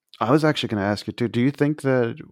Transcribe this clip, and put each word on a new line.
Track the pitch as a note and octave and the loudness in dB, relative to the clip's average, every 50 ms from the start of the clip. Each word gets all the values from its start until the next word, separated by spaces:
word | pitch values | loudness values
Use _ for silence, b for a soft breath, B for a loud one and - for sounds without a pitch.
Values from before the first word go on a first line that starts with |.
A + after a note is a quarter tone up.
| _ _ - - | _ _ -10 -4
I | A#2 A2 | 0 2
was | C3+ D#3+ D3+ | 2 4 4
actually | D#3 C#3+ - - A2 | 2 0 0 -4 -4
gonna | A2+ G#2 | -2 -2
ask | F#2+ G2+ G#2 G2+ - | 0 0 -2 -2 -4
you | - | -8
too, | - - B2 G#2+ | -4 -4 -2 -2
do | - A#2+ | 0 0
you | A#2+ C#3+ | 0 0
think | C#3 - D3 D3 D3+ D3 | 0 0 0 -2 -2 -2
that | - C3+ C3 B2+ A#2+ A#2 A#2 D#3 - - | -2 0 2 2 0 -2 -4 -8 -14 -20